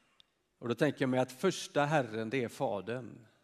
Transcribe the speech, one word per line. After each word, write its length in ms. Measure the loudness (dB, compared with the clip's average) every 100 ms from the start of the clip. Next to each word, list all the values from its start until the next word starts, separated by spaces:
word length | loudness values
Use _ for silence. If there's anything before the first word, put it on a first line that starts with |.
| _ _ _ _ _ _
Och 80 | -4
då 80 | 2
tänker 260 | 2 2
jag 80 | 2
mig 100 | 2
att 120 | 0
första 540 | 0 0 0 -2 0 4
Herren, 440 | 2 2 -2 -2
det 140 | -2
är 60 | -2
Fadern. 760 | -2 -2 -2 -4 -6 -8 -16 -20 _